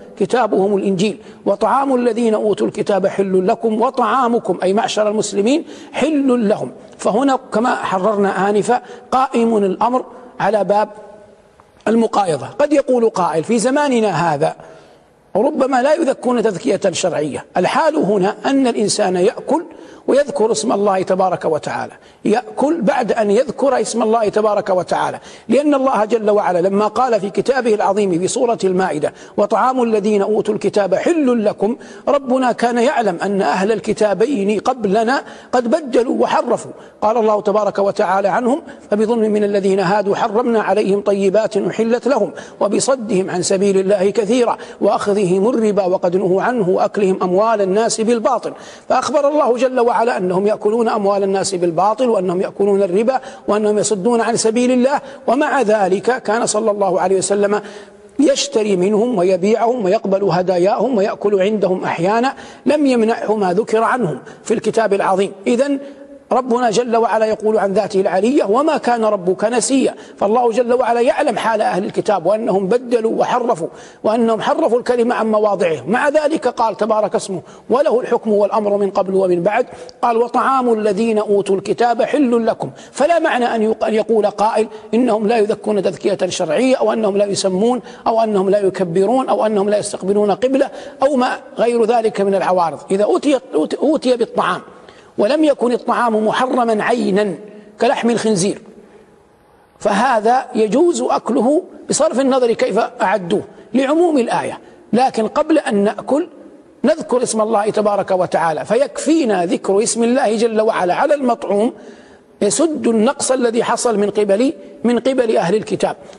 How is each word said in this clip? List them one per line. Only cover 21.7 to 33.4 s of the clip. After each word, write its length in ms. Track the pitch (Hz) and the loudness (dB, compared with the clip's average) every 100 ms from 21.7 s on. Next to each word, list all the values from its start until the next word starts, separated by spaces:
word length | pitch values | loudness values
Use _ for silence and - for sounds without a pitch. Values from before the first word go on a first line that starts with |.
| 120 120 - - - - | -8 -8 -12 -20 -6 -2
يأكل 560 | 208 - - 277 330 | 0 -2 -2 0 0
بعد 300 | 220 277 214 | 0 0 0
أن 200 | 233 208 | 0 2
يذكر 500 | 202 269 - 277 247 | 2 0 -2 0 0
اسم 220 | 208 226 | -2 -2
الله 260 | 220 226 214 | 0 2 0
تبارك 400 | 214 214 208 190 | 0 0 0 0
وتعالى، 500 | 185 175 - 151 - - - - | -2 0 -2 -2 -6 -12 -12 -2
لأن 260 | 240 294 | 0 2
الله 320 | 277 262 202 214 | 2 2 0 0
جل 240 | 226 208 | 0 2
وعلا 320 | 208 175 180 | 2 2 2
لما 260 | 190 196 214 | 2 2 0
قال 320 | 226 254 220 | 0 0 0
في 100 | 196 | 0
كتابه 440 | 190 208 269 240 | -2 0 0 2
العظيم 460 | 208 190 196 196 165 | 2 2 0 0 0
في 80 | 180 | -2
سورة 300 | 247 240 226 | 0 0 0
المائدة: 500 | 190 185 185 151 143 - - - | 0 0 0 -2 -4 -6 -8 -2
"وطعام 460 | 208 208 240 262 | 0 2 0 0
الذين 380 | 233 214 202 208 | 0 0 2 0
أوتوا 320 | 196 214 190 | 0 0 -2
الكتاب 420 | 214 202 214 196 185 | -2 -2 0 0 0
حل 500 | 247 339 262 240 202 | 0 0 2 2 0
لكم"، 320 | - 208 247 - - - | 0 -2 -4 -10 -8 -2
ربنا 440 | 277 269 254 254 | -2 0 0 0
كان 260 | - 240 240 | 0 0 2
يعلم 400 | 233 311 214 170 | 0 2 0 -2
أن 180 | 190 196 | -2 0